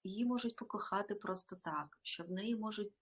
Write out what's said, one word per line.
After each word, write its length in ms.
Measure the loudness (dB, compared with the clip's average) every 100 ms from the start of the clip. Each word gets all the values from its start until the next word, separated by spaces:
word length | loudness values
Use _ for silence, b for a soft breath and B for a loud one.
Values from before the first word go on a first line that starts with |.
її 220 | -4 2 4
можуть 300 | 4 2 -2
покохати 600 | -4 -4 2 2 2 -2
просто 400 | 0 -2 -4 -8
так, 340 | -2 -2 -2 -6
що 220 | -6 -4
в 80 | -2
неї 240 | 0 2 2
можуть 360 | 0 -2 -4 -6